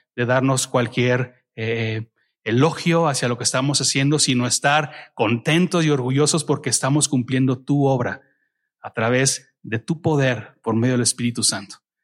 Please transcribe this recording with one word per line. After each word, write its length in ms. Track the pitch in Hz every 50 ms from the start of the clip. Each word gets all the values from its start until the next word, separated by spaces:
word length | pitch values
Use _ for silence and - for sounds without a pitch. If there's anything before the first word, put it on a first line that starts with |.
| _ _ -
de 100 | 120 120
darnos 420 | 117 127 131 131 135 135 127 - -
cualquier, 800 | - 127 120 113 - 127 123 127 123 123 123 - - _ _ _ -
eh, 560 | - 113 113 113 117 113 110 110 113 113 - _ _ _ _ _ _ -
elogio 640 | 110 110 123 143 165 151 - - 170 165 165 170 151
hacia 200 | 135 - 135 120
lo 100 | 120 120
que 60 | 113
estamos 380 | - - 131 135 143 143 139
haciendo, 380 | 131 - - 135 135 143 151 143
sino 260 | - - 127 123 123
estar 460 | 117 - - - 143 147 156 156 - - - - - -
contentos 680 | - 113 104 117 113 - 160 151 170 180 165 - 175 160
y 60 | 151
orgullosos 540 | 147 131 120 127 131 135 151 139 - 165 -
porque 260 | - 139 139 - 135
estamos 400 | - - - 131 143 151 - -
cumpliendo 480 | 147 127 117 - 131 127 131 131 127 -
tu 300 | - - 143 143 139 135
obra 340 | 135 123 117 92 - - _ _ _ _ _ _ _ _ _ _ _ _
a 120 | - - -
través 640 | 117 110 117 127 127 135 135 - - - _ _ _ -
de 160 | 104 110 113
tu 200 | - - 165 151
poder 600 | - 165 156 143 135 127 123 110 104 - _ _
por 140 | - 113 110
medio 180 | 113 113 127 127
del 80 | 123
Espíritu 400 | 120 117 - - 120 120 117 120
Santo. 360 | 107 - 110 95 101 - - - _ _ _ _